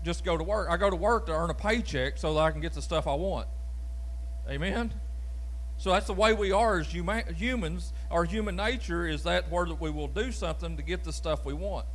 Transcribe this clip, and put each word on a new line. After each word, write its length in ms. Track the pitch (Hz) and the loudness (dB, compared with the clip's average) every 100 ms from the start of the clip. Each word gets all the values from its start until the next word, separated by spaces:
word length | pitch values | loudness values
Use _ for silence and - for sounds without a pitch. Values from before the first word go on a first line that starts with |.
just 200 | 165 170 | -2 -2
go 140 | 185 165 | 0 0
to 60 | |
work. 260 | 160 214 170 | 2 0 2
I 80 | 170 | 4
go 120 | 202 | 4
to 60 | 180 | 4
work 300 | 196 233 170 | 4 2 2
to 40 | |
earn 180 | 160 170 | 0 0
a 60 | 151 | 0
paycheck 600 | 202 233 214 139 131 - | 2 0 0 0 0 0
so 160 | 160 | 0
that 80 | 156 | 4
I 100 | 156 | 4
can 80 | 156 | 4
get 140 | 165 | -4
the 80 | 147 | -4
stuff 260 | - 196 151 | 0 0 2
I 80 | 143 | 0
want. 320 | 185 156 - - - - - - - - - - - | 0 -2 -4 -6 -6 -6 -6 -6 -6 -6 -6 -6 -4
Amen? 440 | 139 175 220 233 - - - - - - - - - | -2 0 0 -2 -4 -6 -6 -6 -6 -6 -6 -6 -4
So 140 | 190 | 4
that's 160 | 185 208 | 4 4
the 60 | |
way 200 | 185 220 | 4 6
we 180 | 220 202 | 6 4
are 280 | 196 233 190 | 4 6 4
as 80 | 147 | 2
huma-, 460 | 165 170 214 - | -2 0 0 -2
humans. 600 | 165 233 254 165 180 - - - | -2 0 0 0 -4 -6 -6 -2
Our 140 | 170 170 | 0 2
human 300 | 208 214 180 | 0 0 0
nature 520 | 208 254 - 170 170 | 0 0 -2 -2 0
is 160 | 151 | 0
that 260 | 170 180 180 | 2 0 2
where 160 | 170 175 | 0 0
that 140 | 156 | 0
we 100 | 156 | -2
will 180 | 151 143 | -2 -2
do 240 | 170 247 | -2 -2
something 460 | 233 175 156 170 165 | -2 -2 -2 -4 -4
to 60 | |
get 200 | 156 180 | -4 -4
the 100 | 165 | -4
stuff 320 | 151 165 151 143 | -4 -2 -2 -2
we 80 | |
want. 320 | 143 190 170 - | -4 -4 -4 -6